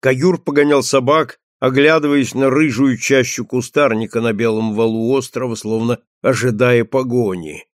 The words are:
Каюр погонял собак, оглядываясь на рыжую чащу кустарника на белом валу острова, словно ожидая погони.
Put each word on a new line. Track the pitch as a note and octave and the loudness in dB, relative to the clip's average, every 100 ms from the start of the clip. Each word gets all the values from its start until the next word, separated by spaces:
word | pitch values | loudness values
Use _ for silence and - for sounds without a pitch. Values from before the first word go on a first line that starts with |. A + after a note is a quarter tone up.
Каюр | C#3+ C3 E3+ F3 | 0 2 0 0
погонял | - D3 D3 C#3+ | 0 2 4 2
собак, | C3 C#3 B2+ D#3 C3+ - _ _ | 2 0 2 0 0 -8 _ _
оглядываясь | B2+ C3 D3 D#3+ D3 C#3+ C3 | 0 2 4 4 2 0 0
на | B2 C3+ | 0 0
рыжую | C3 D#3 A#2 C3+ A#2 | 2 0 2 0 0
чащу | - C3+ A#2+ - | 2 2 2 -4
кустарника | A#2 B2 B2 - C#3+ A2 A2+ A#2 | -4 -4 -2 0 0 0 -4 -2
на | A#2 | -2
белом | G#2 A#2 A2 A2 | -2 -2 -2 -2
валу | G#2+ A2+ A2 A2+ | 0 0 0 0
острова, | C3+ B2+ B2+ B2+ | -2 -2 -8 -6
словно | A2+ G#2+ A2 A#2 A#2+ _ _ | -8 -6 -4 -2 -4 _ _
ожидая | - A#2+ B2 G#2+ B2 A#2+ A2+ | -2 0 -2 0 2 2 2
погони. | C3+ C3 B2 A2 F#2 D#2 D2 - | -2 -2 0 -2 -4 -10 -14 -20